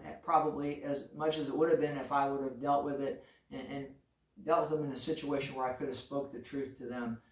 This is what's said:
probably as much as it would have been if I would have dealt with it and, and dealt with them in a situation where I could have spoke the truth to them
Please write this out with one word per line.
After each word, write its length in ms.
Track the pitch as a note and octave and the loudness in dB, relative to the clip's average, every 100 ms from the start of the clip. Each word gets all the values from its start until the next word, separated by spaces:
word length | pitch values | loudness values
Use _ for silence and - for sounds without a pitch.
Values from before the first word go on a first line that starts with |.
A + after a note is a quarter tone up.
| - - | -10 -8
probably 600 | - E3 D3+ C#3+ C#3+ D3 | 2 4 4 0 -2 -2
as 220 | C#3+ C#3+ - D3 | -2 -4 -6 -2
much 220 | D#3 D#3 | 0 0
as 100 | C3+ | 0
it 80 | C#3+ | 4
would 160 | D#3+ | 6
have 80 | D3+ | 6
been 180 | D3 C#3 | 4 0
if 140 | C3 | 2
I 160 | C#3+ C#3 | 2 4
would 160 | C#3 | 2
have 180 | C3+ A#2+ | -2 -2
dealt 220 | C#3+ C#3+ | 2 2
with 180 | C#3+ C#3 | 2 0
it 220 | C3+ - - _ - | -2 -4 -10 _ -14
and, 160 | C#3 - | -12 -8
and 140 | C#3 C3+ - _ _ _ - D3+ | -8 -8 -12 _ _ _ -8 2
dealt 160 | E3 | 4
with 100 | D3+ | 4
them 120 | D3+ | 0
in 80 | C#3+ | 0
a 40 | B2+ | -2
situation 600 | - - - C#3 C3+ C3 | -2 -2 0 -2 -2 -2
where 100 | B2+ | -2
I 80 | |
could 140 | B2+ C3 | -2 -4
have 80 | A#2+ | -4
spoke 380 | - C#3+ C#3 | -4 -4 -4
the 60 | - | -8
truth 380 | - C#3 C3 - | -8 -6 -6 -6
to 60 | B2 | -6
them 320 | B2 A#2 A2+ _ | -4 -4 -6 _